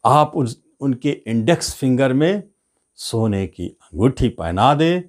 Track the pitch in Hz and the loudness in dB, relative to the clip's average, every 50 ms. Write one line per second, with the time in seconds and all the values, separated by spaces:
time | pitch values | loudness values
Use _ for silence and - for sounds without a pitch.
0 | _ 117 131 151 151 151 - 165 135 117 127 _ _ _ _ _ 139 139 131 123 | _ 4 4 4 4 2 0 -2 -2 -2 -4 _ _ _ _ _ -4 -4 -4 -2
1 | - 147 143 - _ 110 113 117 110 120 170 170 - - - - - 131 127 123 | -2 -4 -4 -4 _ -4 -2 -2 2 2 0 0 0 -10 -8 -4 -2 0 0 2
2 | 135 131 127 135 151 170 196 208 - _ _ _ _ _ _ _ _ _ _ _ | 2 0 2 2 2 0 0 -2 -6 _ _ _ _ _ _ _ _ _ _ _
3 | - - - 117 113 110 101 98 98 87 _ - 87 87 - _ _ _ - 78 | -12 -6 -4 -2 0 0 0 -2 -4 -6 _ -10 -10 -10 -12 _ _ _ -4 0
4 | 104 135 - - 127 113 - - 85 82 87 92 107 131 147 143 160 165 175 180 | 0 0 0 0 -2 -2 -2 -4 -6 -4 0 2 4 4 4 4 2 0 0 -2
5 | 180 | -4